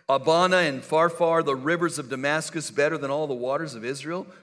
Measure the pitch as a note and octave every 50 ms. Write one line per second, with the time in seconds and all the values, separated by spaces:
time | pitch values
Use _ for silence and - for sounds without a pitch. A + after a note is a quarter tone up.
0 | _ - C3+ C#3 B2 D#3 D#3+ E3+ F3+ F#3 F#3 F3+ F3 D3+ C3+ B2+ B2 - D#3 D#3
1 | E3 E3+ E3+ E3+ F3 E3 E3 E3 D#3+ C#3+ C3+ C3 C3 D#3 E3+ E3+ F3 E3 - D3
2 | C#3+ A#2 C3+ B2+ C3+ C#3+ D3+ D#3+ D#3+ - - D#3+ C#3+ - A2+ C#3+ C#3+ D#3 E3 D3
3 | C#3 C3+ C#3 D3+ D#3 C#3+ C3 A#2+ A#2+ B2+ C3+ D3+ E3 D3+ B2+ A2+ A2 B2 C#3 C#3
4 | C3+ D#3 E3+ F#3 G3 - - -